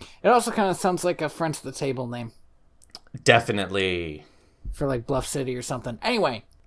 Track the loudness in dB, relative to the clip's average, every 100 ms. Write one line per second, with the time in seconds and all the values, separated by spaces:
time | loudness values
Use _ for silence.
0 | -20 0 4 4 4 2 0 2 0 2
1 | 0 0 -4 -2 -4 -4 -8 -4 -4 -2
2 | -6 -8 -10 -14 -20 -20 _ _ -20 -20
3 | -16 0 6 6 6 0 0 0 2 0
4 | -4 -8 -16 _ _ _ -10 -4 -2 -2
5 | -2 -2 -2 -4 -2 -4 -4 -6 -6 -4
6 | -2 2 0 0 -10 -20